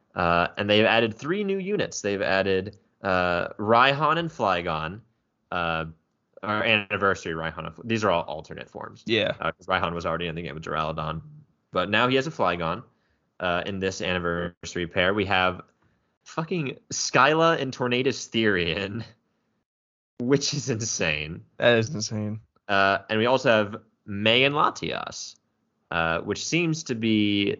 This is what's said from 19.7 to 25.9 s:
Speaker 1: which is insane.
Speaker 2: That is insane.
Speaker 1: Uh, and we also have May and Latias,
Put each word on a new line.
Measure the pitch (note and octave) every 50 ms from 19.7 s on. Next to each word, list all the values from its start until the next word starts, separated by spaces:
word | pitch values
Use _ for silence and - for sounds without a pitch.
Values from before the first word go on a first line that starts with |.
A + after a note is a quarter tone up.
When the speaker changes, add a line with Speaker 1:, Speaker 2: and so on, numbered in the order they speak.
| _ _ _ _ _ _ _ _ _ -
Speaker 1:
which | B2 B2 C#3+ C#3 - - -
is | C#3+ A2 B2
insane. | B2 G#2+ A2+ G#2+ - - F#2+ E2 D2+ D2 D2+ D2+ E2+ - - _ _ -
Speaker 2:
That | - A#2+ A#2+ A2+
is | A2+ G#2+ D#3
insane. | G#2 G#2+ - A2+ G#2+ G#2+ G#2+ G#2+ A2 - _ _ _ _ -
Speaker 1:
Uh, | G2+ G2 G2 G2 G2 F#2+ - -
and | A2 G#2+
we | A2
also | A#2+ C3 C3 - C3+
have | A2+ G#2+ G#2 G2+ A2 - - _ _ _ -
May | - G2+ G2+ G#2 A2 A#2 B2 C3+
and | C#3 C#3+
Latias, | D3+ F3 - - - - - A#1 - - - - - - - - _ _ _ _ _ _ _ _ _ _ -